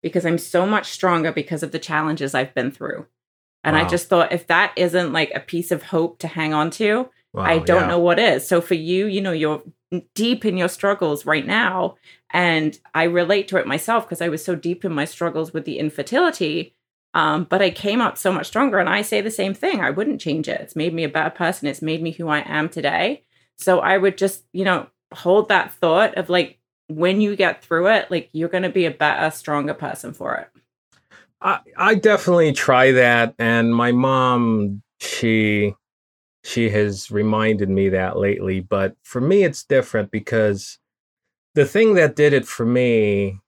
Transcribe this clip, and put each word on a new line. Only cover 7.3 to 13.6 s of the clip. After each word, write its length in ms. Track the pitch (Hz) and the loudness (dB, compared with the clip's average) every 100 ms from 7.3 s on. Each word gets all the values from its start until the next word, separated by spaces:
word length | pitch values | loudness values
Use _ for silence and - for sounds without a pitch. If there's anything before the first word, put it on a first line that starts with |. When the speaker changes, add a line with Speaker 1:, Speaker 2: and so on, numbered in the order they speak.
Speaker 2:
Wow, 100 | - | -4
Speaker 1:
I 140 | 95 165 | 0 0
don't 220 | 156 175 | 4 2
Speaker 2:
yeah. 40 | 180 | 4
Speaker 1:
know 100 | 175 | 2
what 200 | 175 170 | 2 4
is. 280 | 226 135 - | 2 2 2
So 140 | 175 | 0
for 140 | 170 | 2
you, 320 | 170 160 185 208 | -2 0 -2 0
you 160 | 196 | -2
know, 100 | 190 | -2
you're 300 | 160 151 151 - _ _ 180 - | -2 -2 -4 -10 _ _ -8 -8
deep 300 | - 233 247 | -4 -2 0
in 140 | 220 185 | -2 0
your 100 | 175 | -2
struggles 560 | - 202 196 170 147 | -2 -2 0 -2 -2
right 220 | - 156 139 | -2 -2 0
now. 480 | 214 220 185 180 - - _ _ | 0 0 -2 -4 -6 -20 _ _
And 440 | 170 175 160 151 - _ | 0 2 2 -2 -6 _
I 100 | 160 | 0
relate 440 | 165 175 170 202 202 | 2 2 2 0 0
to 80 | |
it 100 | 190 | -2